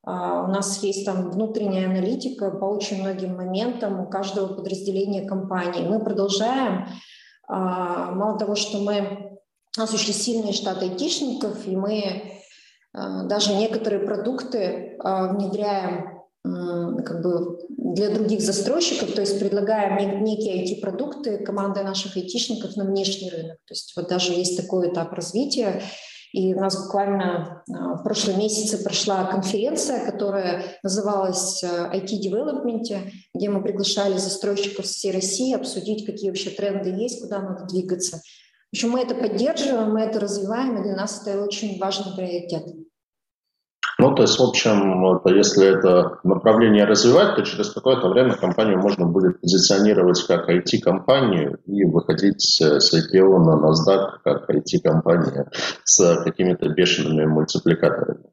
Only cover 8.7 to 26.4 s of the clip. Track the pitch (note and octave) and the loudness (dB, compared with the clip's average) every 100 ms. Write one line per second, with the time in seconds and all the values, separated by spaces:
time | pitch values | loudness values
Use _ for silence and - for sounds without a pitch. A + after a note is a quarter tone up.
8.7 | G#3 G3+ G#3 F#3+ G3 - - _ _ _ | -4 -2 -2 -4 -8 -14 -20 _ _ _
9.7 | - A3 G#3+ G#3 G#3 - A3+ G#3 G3 G3 | -8 -4 -2 -2 -4 -2 -2 -2 -4 -4
10.7 | F#3 F#3 F#3 D#4+ - C4+ - G#3+ G#3 F#3+ | -4 -6 -4 -4 -4 -4 -4 -6 -8 -6
11.7 | F#3 G3 G#3+ G3 F#3+ F#3+ F#3+ - _ _ | -4 -2 -4 -4 -8 -12 -20 -20 _ _
12.7 | _ _ - G3 F#3 F#3+ G#3 G#3 G3+ A3 | _ _ -12 -8 -8 -4 -2 0 0 -2
13.7 | A3 - G3+ G3+ G#3 G#3+ B3+ - G3+ F#3 | -2 -4 -4 -4 -4 -4 -6 -6 -6 -4
14.7 | - - - - F#3+ F#3 G3+ G3 G3+ G#3 | -6 -12 -8 -6 -2 -2 -2 -4 -4 -4
15.7 | G3 F3+ F3+ E3+ - _ _ F3+ F3+ F3+ | -4 -4 -8 -10 -16 _ _ -8 -6 -6
16.7 | F3 F3 A3+ - E3+ F3 F3 F3 - - | -6 -4 -6 -6 -4 -2 -2 -4 -10 -12
17.7 | - - F3 G#3 F#3+ G#3 G#3 - G3 - | -8 -4 -2 -2 0 0 0 0 -2 0
18.7 | D#4 E4+ - G3+ - G3 G3 G3 G3+ G3+ | 0 0 -2 -4 -2 -2 -2 -2 -2 0
19.7 | A3 G3 G3 G3 G3 G#3+ G#3+ G#3+ F#3 F3+ | 0 0 0 -2 -2 -2 -2 -2 -4 -4
20.7 | G#3 G3 F#3 C#4+ - A#3+ G3+ G3+ G3 G3 | -6 -6 -6 -8 -6 -6 -6 -6 -4 -4
21.7 | G3 G3 F#3+ F#3+ F#3 F3+ - - A3 F#3+ | -4 -4 -6 -6 -8 -6 -6 -4 -6 -6
22.7 | G#3 G3 G3 F#3+ F#3+ F#3 E3 E3 - _ | -6 -2 -2 -2 -4 -8 -10 -12 -16 _
23.7 | - - - - F3+ F3+ F3 F3+ F3+ F#3 | -16 -12 -10 -4 -2 0 -2 -2 -4 -2
24.7 | F#3 F3 F3 E3 - E3+ G#3+ C#4+ - G#3+ | 0 0 -2 -6 -8 -6 -4 -2 -2 -2
25.7 | F#3 - - - - - - | -4 -8 -14 -18 -20 -10 -2